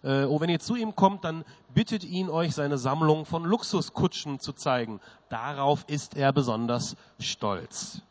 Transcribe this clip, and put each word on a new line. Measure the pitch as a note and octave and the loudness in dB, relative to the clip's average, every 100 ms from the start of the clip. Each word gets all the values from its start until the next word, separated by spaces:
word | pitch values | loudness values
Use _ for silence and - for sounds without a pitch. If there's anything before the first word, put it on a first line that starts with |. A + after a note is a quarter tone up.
äh, | C3+ C3+ | 2 2
„Oh, | C#3 D3 | 2 2
wenn | E3+ | 2
ihr | E3 | 0
zu | - A#3+ | 0 -2
ihm | A3 - | -2 4
kommt, | G3 G3 E3 | 4 4 -6
dann | D#3+ D3 - - | -6 -10 -20 -2
bittet | B2 - A3 F3+ | 0 0 -4 -2
ihn, | F3+ F#3 | -4 0
euch | D#3+ E3+ D3+ | 0 0 0
seine | C#3+ C#3+ | -2 0
Sammlung | C3 D3 D#3+ D#3 D3+ | 0 4 4 4 2
von | E3 | -4
Luxuskutschen | E3+ A#3 - F#3+ - - C#3+ - D3+ C3+ | 0 0 2 -2 -2 0 0 0 -8 -8
zu | - | -8
zeigen. | - D3 B2+ A2+ G#2 - - _ | -4 0 0 -2 -8 -16 -20 _
Darauf | A2+ B2+ C#3 C#3 D3 - | -8 -6 0 2 2 0
ist | D3 - D3 | -6 -6 2
er | C#3 | 2
besonders | C#3+ B2 A2 A#2 A#2+ - - - - | 4 2 0 0 -2 -2 -10 -18 -10
stolz.“ | - - G#2+ F#2 E2 - - - - | -8 -4 -2 -4 -6 -12 -12 -12 -18